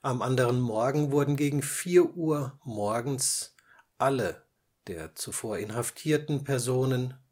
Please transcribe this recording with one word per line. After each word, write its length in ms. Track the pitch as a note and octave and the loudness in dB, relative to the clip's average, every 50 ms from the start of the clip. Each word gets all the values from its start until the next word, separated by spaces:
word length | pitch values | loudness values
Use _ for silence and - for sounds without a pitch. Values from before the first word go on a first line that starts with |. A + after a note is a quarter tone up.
Am 180 | - C3+ B2+ B2+ | -2 -2 -2 -2
anderen 400 | - B2+ C3 B2+ B2+ A#2+ B2 B2 | 0 0 2 2 4 4 2 2
Morgen 520 | B2 A#2 G#2+ A2 A#2 C3 C#3 D3+ D3 C#3+ | 0 0 0 0 0 2 2 0 0 2
wurden 220 | C3+ D3 C#3+ C#3 C#3+ | 2 2 2 2 2
gegen 280 | C#3 D3+ C#3+ C#3 C#3+ | 0 0 0 0 0
vier 520 | - - - - - F3+ F3 F3+ F3 - - | -2 -2 -6 -6 -4 4 6 6 6 6 2
Uhr 460 | F3 E3 D#3 D3+ D3 C#3 B2+ - - | -2 -2 0 0 0 -2 -6 -8 -12
morgens 920 | _ C3 A2 G#2 G#2 G#2 A2 A#2+ A#2+ C#3 C#3 B2+ - - - - - - _ - _ _ - - _ _ _ | _ -10 -6 -2 0 0 0 0 0 -2 -2 0 0 0 0 -2 -6 -8 _ -20 _ _ -20 -20 _ _ _
alle 480 | _ B2+ C3+ C#3 B2+ A2 F2 - - _ _ _ _ _ _ _ _ _ | _ 2 2 2 2 0 -2 -4 -8 _ _ _ _ _ _ _ _ _
der 280 | - F#2 E2 D#2 D#2 _ | -10 -10 -10 -10 -12 _
zuvor 420 | - - - - - - A#2 G#2 | -10 -10 -8 -8 -8 -6 -4 -4
inhaftierten 880 | - G#2 G#2 A2 A#2+ A#2 - - - - D3+ D3+ D3 D3+ - D3 C3+ C#3 | -4 -4 -4 -4 -4 -4 -4 -6 -6 0 0 0 0 2 -2 -4 -4 0
Personen 720 | - C#3 B2+ A#2 B2 B2+ B2+ C3 C3 C3 B2 B2+ B2+ B2+ - _ _ | 0 -2 0 0 0 2 2 2 2 2 0 -2 -4 -6 -12 _ _